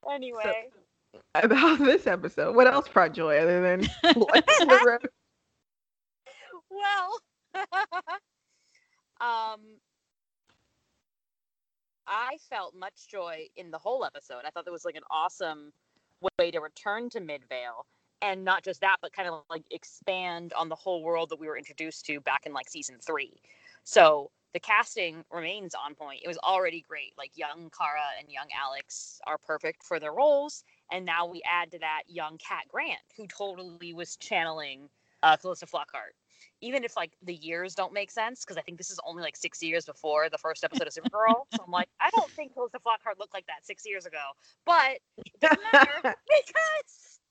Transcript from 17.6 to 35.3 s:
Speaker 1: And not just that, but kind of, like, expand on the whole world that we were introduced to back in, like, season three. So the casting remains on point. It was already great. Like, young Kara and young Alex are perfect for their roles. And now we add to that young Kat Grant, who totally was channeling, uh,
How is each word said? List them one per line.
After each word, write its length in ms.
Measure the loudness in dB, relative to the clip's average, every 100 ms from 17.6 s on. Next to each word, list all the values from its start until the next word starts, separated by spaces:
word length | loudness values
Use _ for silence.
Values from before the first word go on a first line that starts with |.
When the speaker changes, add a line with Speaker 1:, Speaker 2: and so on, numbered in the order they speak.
| -10 -12 -18 _ _ _
Speaker 1:
And 220 | -6 -4
not 180 | 0 0
just 180 | 0 -2
that, 160 | 2 2
but 100 | -2
kind 160 | -8 -8
of, 140 | -8 -10
like, 140 | -14 -12
expand 840 | -16 -16 -12 -6 -4 -4 -8 -8
on 140 | -6 -6
the 60 | -6
whole 260 | -4 -4
world 280 | -2 -2 -2
that 80 | -8
we 100 | -10
were 100 | -10
introduced 480 | -12 -12 -12 -12 -10
to 140 | -8
back 260 | -4 -4 -4
in, 60 |
like, 160 | -12 -12
season 280 | -14 -14 -16
three. 280 | -8 -6 -6 _ _ _ -20 _
So 460 | 2 8 8 8 -4 _ _
the 80 | -12
casting 640 | 0 0 0 -4 -8 -8 -14
remains 440 | -10 -10 -10 -12
on 200 | -12 -14
point. 260 | -14 -18 -14
It 40 | -12
was 100 | -6
already 420 | 0 0 0 -4 -14
great. 240 | -16 -16 -16
Like, 180 | -20 -12
young 340 | -12 -12 -18 -6
Kara 240 | -4 -4 -6 -8
and 120 | -14
young 160 | -14 -12 -8
Alex 640 | -8 -10 -12 -16 -18 -16 -10
are 100 | -10
perfect 460 | _ -6 -6 -8
for 180 | -8 -8
their 120 | -6
roles. 520 | 2 4 4 0 -10 _ _ _
And 140 | -10
now 220 | -4 -2 -2
we 160 | -6
add 260 | -4 -2 -2
to 60 | -8
that 240 | -6 -6 -8
young 300 | -10 -10 -12
Kat 280 | -12 -10 -8
Grant, 320 | -8 -6 -8 _ -20
who 100 | -20
totally 640 | -12 -10 -10 -16 -16 -16
was 240 | -14 -14 -14
channeling, 720 | -4 -2 -2 -4 -10 -12 -20 _ _ _
uh, 140 | 4